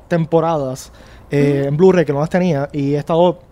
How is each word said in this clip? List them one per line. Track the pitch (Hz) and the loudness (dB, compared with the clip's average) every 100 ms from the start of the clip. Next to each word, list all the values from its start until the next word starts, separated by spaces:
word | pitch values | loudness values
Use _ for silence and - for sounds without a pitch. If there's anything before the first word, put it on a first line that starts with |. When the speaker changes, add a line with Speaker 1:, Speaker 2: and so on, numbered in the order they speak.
| - | -6
Speaker 1:
temporadas, | 170 160 165 160 160 135 127 - - - - - | -4 0 0 0 -2 -6 -10 -16 -20 -20 -20 -6
eh, | 143 143 139 | 0 2 0
Speaker 2:
Ujú. | 139 | -2
Speaker 1:
en | 147 | 2
Blu-ray | 185 185 147 | 4 4 0
que | |
no | 143 | -2
las | 156 | -2
tenía. | 185 180 143 139 | 0 0 -2 -4
Y | 151 139 | -4 -2
he | 147 | -2
estado, | 143 165 175 170 - | -2 2 2 0 -6